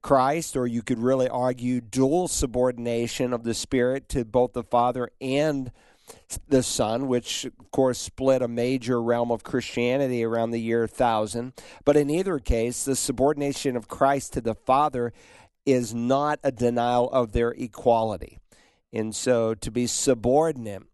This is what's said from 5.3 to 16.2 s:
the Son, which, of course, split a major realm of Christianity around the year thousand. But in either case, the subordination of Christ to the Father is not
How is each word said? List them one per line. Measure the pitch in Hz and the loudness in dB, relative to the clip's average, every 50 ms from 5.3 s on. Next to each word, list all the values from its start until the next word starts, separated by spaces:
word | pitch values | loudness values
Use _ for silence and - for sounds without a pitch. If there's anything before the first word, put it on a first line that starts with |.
| 135 143 151 156 147 139 131 120 - _ _ _ _ _ _ - - - _ _ - - - - | 0 0 2 0 0 -2 -6 -8 -12 _ _ _ _ _ _ -20 -20 -20 _ _ -14 -14 -2 2
the | 139 131 120 | 2 2 2
Son, | - - - 120 107 113 123 139 | 2 -2 -2 -2 0 0 -2 -2
which, | 131 123 120 117 - - - - | -2 -2 -2 -2 -4 -8 -8 -8
of | 127 _ _ - _ | -10 _ _ -18 _
course, | - - 135 127 120 - | 0 2 2 2 2 -2
split | - - - - 131 135 131 127 | -8 -12 -8 0 2 2 2 2
a | 127 117 | 0 -2
major | 117 117 120 123 135 131 117 120 127 120 | 0 -2 0 0 0 -2 0 0 0 0
realm | 117 117 117 120 120 120 | 2 2 2 2 2 0
of | 117 113 - | -2 -4 -4
Christianity | - - 127 - - - 123 120 123 127 139 143 127 127 120 113 | -4 -4 -4 -4 -2 -2 0 0 2 2 2 0 0 0 -2 -2
around | 113 113 117 117 117 | 0 0 0 0 0
the | 117 117 | -2 -4
year | 113 113 113 117 113 | -2 0 0 0 0
thousand. | 110 - - 127 117 113 107 107 104 - 117 120 131 _ - - - - - - | -2 0 0 0 2 2 0 -2 -4 -6 -8 -8 -10 _ -18 -20 -20 -20 0 2
But | 143 143 | 4 4
in | 147 147 139 | 4 4 2
either | 151 175 190 196 175 139 | 0 0 0 -2 -4 -4
case, | - - 123 113 113 120 123 - - | -2 0 0 2 0 0 -2 -4 -2
the | 135 135 | -2 -2
subordination | - - - 127 113 131 143 156 147 143 143 139 - - 139 123 | -2 -2 -4 0 2 2 2 2 0 -2 -4 -4 -2 -4 -2 -2
of | 120 107 _ | -4 -6 _
Christ | - - 143 135 139 139 - - | 0 2 2 2 2 0 -4 -6
to | - 131 | -8 -6
the | 113 113 107 | -4 -4 -6
Father | - _ - 131 139 147 151 - 123 120 117 - - - - - - - _ _ _ _ | -4 _ 2 4 4 4 0 -2 -4 -6 -6 -8 -12 -20 -20 -20 -20 -20 _ _ _ _
is | 135 131 123 120 104 113 | 2 2 2 2 -2 -4
not | 117 117 120 135 139 | -4 0 2 2 2